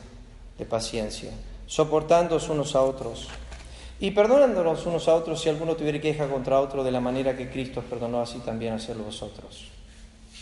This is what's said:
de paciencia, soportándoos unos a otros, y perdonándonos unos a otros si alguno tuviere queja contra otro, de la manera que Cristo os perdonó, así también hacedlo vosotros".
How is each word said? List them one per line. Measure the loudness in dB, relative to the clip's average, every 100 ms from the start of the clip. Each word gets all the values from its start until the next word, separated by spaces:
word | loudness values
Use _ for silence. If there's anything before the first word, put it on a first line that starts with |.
| -16 -18 -18 -18 -16 -12
de |
paciencia, | -4 -2 -2 -4 -4 -6 -10 -12 -12 -14 -6
soportándoos | 0 2 2 4 4 6 2 0
unos | -2 2
a | 4
otros, | 2 0 -6 -8 -12 -14 -14 -16 -16 -16 -16 -4
y | 0
perdonándonos | 4 6 8 6 6 2 2
unos | 0 0 4
a |
otros | 4 4 -2
si | 0
alguno | 0 0 0
tuviere | 0 0
queja | 0 0 0
contra | 0 4 4
otro, | 4 0
de | 0
la | 2
manera | 0 0 0 -2
que | -4
Cristo | -6 -6 -6
os | -6
perdonó, | -4 -2 -2
así | -2 -6
también | -6 -4 -4
hacedlo | -4 -6 -8
vosotros". | -8 -10 -12 -12 -18 -18 -18 -20 -20 -20 -20 -20 -20 -20